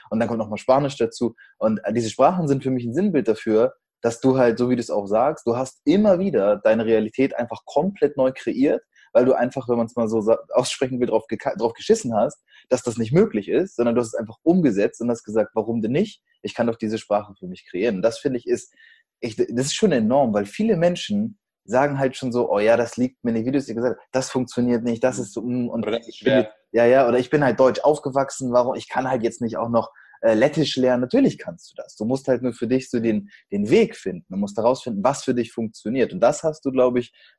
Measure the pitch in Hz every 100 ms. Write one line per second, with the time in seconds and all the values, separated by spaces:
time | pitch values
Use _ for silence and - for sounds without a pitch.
0 | - 110 117 113 104 104 - 131 143 -
1 | 117 - 117 - - - 110 107 98 117
2 | 110 - 143 185 147 135 131 127 120 139
3 | 202 147 110 104 113 107 127 - _ _
4 | 117 - 131 131 120 110 123 123 113 98
5 | 98 107 139 160 120 120 131 - 143 190
6 | 214 180 196 117 101 101 110 113 113 110
7 | 110 - 135 - 117 110 - 143 190 196
8 | 143 135 131 - - - 143 - _ _
9 | _ 117 127 123 123 135 117 120 113 123
10 | 110 113 107 113 - 123 131 - 127 123
11 | 120 110 - 110 135 - 113 - - 226
12 | 120 107 135 - _ - - 123 120 113
13 | 113 160 220 107 90 120 190 - 120 117
14 | 113 - 110 - 160 185 147 98 113 -
15 | 120 117 - 110 104 110 107 117 110 147
16 | 214 - _ _ 104 - 117 113 110 110
17 | - 104 101 98 90 90 - 90 113 92
18 | 113 - 139 123 - 117 - _ - _
19 | _ - 120 - - 117 135 - 202 131
20 | 107 139 123 104 98 - 220 175 175 180
21 | - 208 226 - _ _ - 123 143 135
22 | 131 - 131 120 - 101 110 117 117 -
23 | 127 _ 117 113 120 139 - 113 123 -
24 | - 131 135 131 120 123 123 117 120 117
25 | 127 127 123 113 120 123 120 117 107 117
26 | - - - 131 110 - _ 113 120 131
27 | 123 123 123 151 139 - 131 107 147 151
28 | 135 135 135 - 127 120 123 - - 131
29 | 131 131 113 - 113 107 117 117 - -
30 | _ - 113 107 147 156 135 131 127 123
31 | 127 262 262 - - 170 - - - -
32 | 110 135 - 120 123 113 113 131 - 120
33 | 113 104 - - - 101 104 202 220 -
34 | 95 123 - 95 101 110 113 131 123 101
35 | 98 139 - 123 113 - 110 - 110 131
36 | 104 - 120 - 160 151 139 131 127 123
37 | 120 _ -